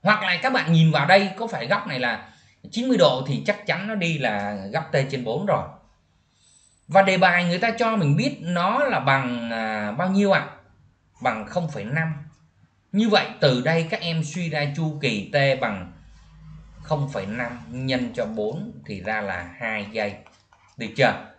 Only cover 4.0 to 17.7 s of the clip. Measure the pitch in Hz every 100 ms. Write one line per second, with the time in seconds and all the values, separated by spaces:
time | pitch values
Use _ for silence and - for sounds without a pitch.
4 | 170 156 123 104 101 104 98 143 156 147
5 | 135 131 113 131 202 123 80 - _ _
6 | _ _ _ _ _ _ _ _ - 180
7 | 190 185 180 175 175 175 226 226 226 220
8 | 147 160 254 - 165 175 180 247 285 180
9 | 135 135 127 120 117 113 110 107 104 117
10 | 185 196 202 180 - - _ _ _ _
11 | _ _ 123 110 104 180 160 107 104 156
12 | 160 147 - _ _ _ _ _ _ 196
13 | 226 196 135 - 147 127 139 165 160 -
14 | 170 160 156 185 165 151 147 143 160 147
15 | 131 107 95 143 139 131 120 98 87 -
16 | - - - - - - - - - 151
17 | 139 107 95 117 120 120 113